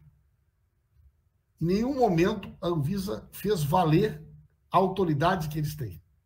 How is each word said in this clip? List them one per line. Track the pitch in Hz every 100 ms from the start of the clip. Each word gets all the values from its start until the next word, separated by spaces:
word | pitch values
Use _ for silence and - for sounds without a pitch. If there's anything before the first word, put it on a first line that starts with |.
| _ _ _ _ _ _ _ _ _ _ _ _ _ _ _ -
em | 165
nenhum | 196 247 262
momento | 226 165 185 214 - -
a | 175
Anvisa | 170 139 196 190 185 -
fez | - 196 196
valer | 143 180 165 160 214 - - - - _ _
a | 180
autoridade | 190 190 175 143 165 190 151
que | 156
eles | 143
têm? | - 113 87 - _